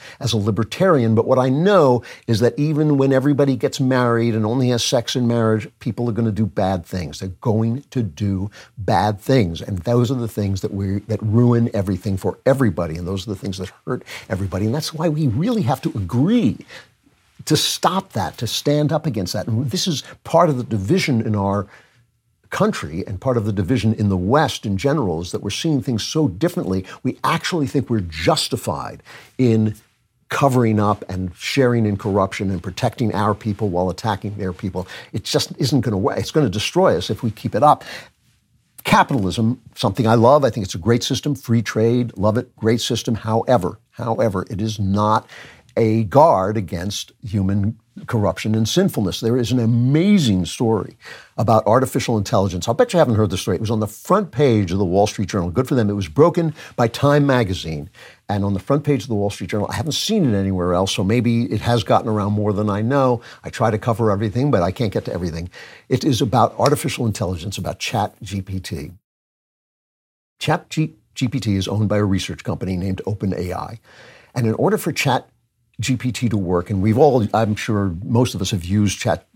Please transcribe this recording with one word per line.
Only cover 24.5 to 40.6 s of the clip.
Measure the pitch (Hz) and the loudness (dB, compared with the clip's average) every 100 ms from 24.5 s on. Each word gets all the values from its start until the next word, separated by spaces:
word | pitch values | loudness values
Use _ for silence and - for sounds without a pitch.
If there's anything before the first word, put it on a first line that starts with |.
| - | -2
in | 110 95 | -4 -2
general, | 139 156 104 82 | 0 0 0 -2
is | 87 | -4
that | - | -6
we're | 104 | -6
seeing | - 170 143 | -4 0 0
things | 135 110 | 0 -4
so | - 156 143 | -2 0 0
differently. | 90 170 170 92 95 - - | 0 -2 -2 -2 -2 -4 -6
We | 131 - | -6 -2
actually | 135 160 - 175 139 | -2 -2 -2 -2 -2
think | 147 - | -2 0
we're | 113 | -2
justified | 85 78 82 - - - - 69 62 - - - - - | -2 -2 2 2 0 -4 -4 -6 -8 -14 -18 -20 -10 0
in | 127 110 107 104 _ _ _ _ - | 2 4 2 -2 _ _ _ _ -8
covering | - 139 127 117 107 | 0 2 4 2 2
up | 104 101 - | 2 0 -4
and | 92 92 | -6 -8
sharing | - - 139 123 120 107 | -8 -4 0 2 2 0
in | 98 | 0
corruption | 107 98 95 - 98 | 0 0 0 -2 -4
and | 92 | -4
protecting | 95 - 120 - 113 | -6 -4 -4 -2 -4
our | 98 104 | 0 -2
people | 101 110 98 104 | -2 -4 -4 -2
while | 87 92 | -2 -2
attacking | 82 113 98 104 104 | -2 -4 -4 -6 -6
their | 92 | -8
people. | 87 98 95 90 - - | -6 -8 -6 -10 -12 -12
It | - | -10
just | - 151 - - | -2 -2 -2 -4
isn't | 139 139 | 0 0
gonna | 104 98 | 0 0
wa-, | 123 | 0
it's | 104 123 | -2 -2
gonna | 160 131 | 0 0
destroy | 92 - 170 185 87 | 0 -2 2 2 2
us | - | -2
if | 113 | -4
we | 113 | -4
keep | - 113 104 | -4 -4 2
it | |
up. | 147 135 - - - _ _ _ _ _ _ - | 4 4 0 -16 -18 _ _ _ _ _ _ -12
Capitalism, | - 214 170 135 95 85 110 127 - | 2 4 4 0 0 0 0 -2 -8
something | - 117 98 110 | -4 -2 0 4
I | |
love. | 117 117 147 | 6 6 6
I | 135 | 4
think | 113 | -2